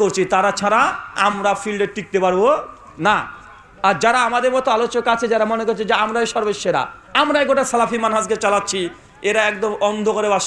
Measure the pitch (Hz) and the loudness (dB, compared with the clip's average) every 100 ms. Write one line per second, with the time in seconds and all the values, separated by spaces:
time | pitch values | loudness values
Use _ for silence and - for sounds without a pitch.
0 | 202 185 185 190 202 196 202 220 302 - | 0 0 0 2 2 0 0 2 2 -2
1 | - - 202 202 202 196 214 202 196 214 | -8 -2 0 0 -2 -2 -2 -2 -4 -4
2 | 170 190 185 185 233 311 - - - - | -4 0 2 4 2 2 -2 -16 -18 -4
3 | 185 196 123 - - - - - 190 170 | 0 0 -2 -12 -20 -20 -20 -2 0 2
4 | 226 254 233 240 254 254 254 220 233 240 | 2 2 2 0 0 0 0 0 0 -2
5 | 240 226 233 220 214 226 226 208 214 208 | 0 0 0 0 0 0 -2 -2 0 0
6 | 220 226 226 233 208 202 185 151 - - | 0 0 -2 -2 -2 -2 -2 -2 -2 -8
7 | - 262 294 294 277 269 262 240 226 233 | -4 0 2 2 2 0 0 0 0 0
8 | 220 220 214 220 208 202 202 190 170 - | 0 0 -2 -2 0 0 0 -4 -6 -8
9 | - - 196 214 214 202 214 208 208 214 | -20 -8 -2 0 0 0 -4 0 0 0
10 | 214 202 208 190 | 0 0 2 0